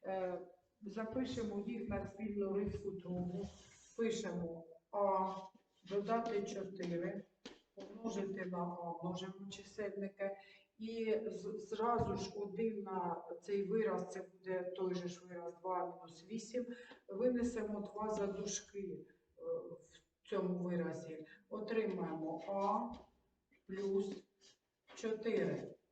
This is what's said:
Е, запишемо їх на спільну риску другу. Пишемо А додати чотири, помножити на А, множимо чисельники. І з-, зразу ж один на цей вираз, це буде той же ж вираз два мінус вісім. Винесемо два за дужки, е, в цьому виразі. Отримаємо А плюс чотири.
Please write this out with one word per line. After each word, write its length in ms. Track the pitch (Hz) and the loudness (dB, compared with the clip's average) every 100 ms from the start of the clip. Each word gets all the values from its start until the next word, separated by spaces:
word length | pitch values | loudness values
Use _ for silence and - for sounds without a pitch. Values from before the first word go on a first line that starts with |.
Е, 360 | - 190 185 180 - - _ _ | 0 0 0 -2 -6 -16 _ _
запишемо 760 | 208 220 220 254 262 - 214 202 214 | -8 -4 0 0 0 0 0 0 -2
їх 220 | 226 - | -2 0
на 120 | 202 | 0
спільну 520 | - - 214 202 196 | -2 -4 -2 2 2
риску 380 | 196 208 202 196 | 4 2 0 -2
другу. 580 | 190 180 180 175 190 196 - - - - - | -4 -2 0 0 -2 -4 -6 -20 -20 -20 0
Пишемо 680 | 226 - 196 175 170 165 - - _ | 2 2 0 0 -2 -4 -10 -18 _
А 440 | 208 202 185 190 190 - - _ _ | 4 6 6 4 0 -8 -16 _ _
додати 580 | - 202 202 226 - 202 | -2 0 4 2 4 2
чотири, 800 | 202 196 190 - 175 170 175 202 - _ - - _ | 2 -2 -4 -4 0 0 0 -2 -8 _ -16 -16 _
помножити 720 | - 190 220 226 196 190 190 180 | -14 -12 -6 -4 0 0 0 -2
на 120 | 180 | 0
А, 460 | 175 - 170 - 175 | 0 -2 -4 -2 -2
множимо 420 | - 190 190 196 | -2 -4 -8 -10
чисельники. 840 | - 202 - 202 202 196 - 196 196 - - _ _ | -10 -12 -4 -4 -2 -4 -2 -2 -2 -10 -20 _ _
І 420 | 220 226 220 214 220 | -4 0 4 4 2
з-, 400 | 185 190 208 - | -4 -4 -6 -4
зразу 500 | 214 233 233 - 196 | 2 4 6 4 2
ж 160 | - 202 | -2 -2
один 460 | 202 185 226 208 | -4 2 2 2
на 420 | 196 190 180 170 - 175 | -2 0 0 -2 -4 -10
цей 220 | - 202 | 0 0
вираз, 460 | 190 220 220 185 180 | 4 4 4 4 0
це 100 | 190 | -4
буде 400 | 180 - 185 185 | -8 -10 -2 0
той 320 | 180 - 185 | 0 0 2
же 140 | 180 175 | 2 -2
ж 180 | - - | -6 -10
вираз 280 | 175 170 170 | -6 -6 -4
два 260 | 185 185 180 | 0 2 0
мінус 400 | 170 165 170 190 | -4 -12 -16 -6
вісім. 360 | 226 - - 233 247 - - - | -6 -2 -2 -2 -6 -12 -18 -8
Винесемо 720 | 196 254 247 240 226 208 208 | 2 4 6 2 0 -2 -2
два 320 | 202 208 214 | -4 -2 0
за 140 | 214 196 | 2 0
дужки, 720 | 185 - - - 202 180 151 - - _ - | 0 -2 -4 -6 -6 -6 -6 -10 -20 _ -10
е, 40 | 165 165 - - - - _ _ | -2 -2 -2 -10 -14 -20 _ _
в 60 | - | -4
цьому 300 | 196 180 180 | 0 2 2
виразі. 680 | 175 175 160 - - 156 - - _ | 2 2 0 -2 -6 -10 -10 -16 _
Отримаємо 960 | - 214 220 208 180 170 160 156 - - | -6 0 2 2 0 -2 -2 -2 -2 -2
А 420 | 196 202 240 240 - - _ _ _ _ _ _ | 2 4 4 0 -6 -12 _ _ _ _ _ _
плюс 580 | 190 196 196 196 - - _ - _ _ _ _ | -2 2 4 2 -2 -10 _ -20 _ _ _ _
чотири. 800 | - 226 220 233 202 180 147 - - _ | -4 -2 0 2 4 4 2 -4 -12 _